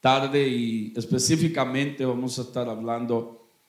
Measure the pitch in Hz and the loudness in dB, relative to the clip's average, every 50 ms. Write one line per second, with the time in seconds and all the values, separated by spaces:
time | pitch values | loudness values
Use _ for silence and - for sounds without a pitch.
0 | - 127 131 135 139 139 139 143 139 135 123 120 120 117 113 113 107 110 - 120 | 6 6 4 4 4 2 2 2 2 2 0 0 -2 -2 -2 -4 -4 -6 -6 -6
1 | 110 - 127 127 127 - 160 160 165 160 165 139 131 123 127 135 139 143 139 - | -2 0 0 0 4 2 4 4 4 2 2 0 -2 0 0 -2 -2 -2 -2 -2
2 | 135 127 123 120 127 127 120 - 123 - - 127 123 117 110 110 113 117 117 117 | -2 -2 0 0 -2 -4 -4 -6 -8 -6 -4 -4 -4 -4 -6 -6 -4 -4 -4 -4
3 | 120 117 120 117 117 117 - - - _ _ _ _ | 0 0 0 0 0 -2 -12 -20 -20 _ _ _ _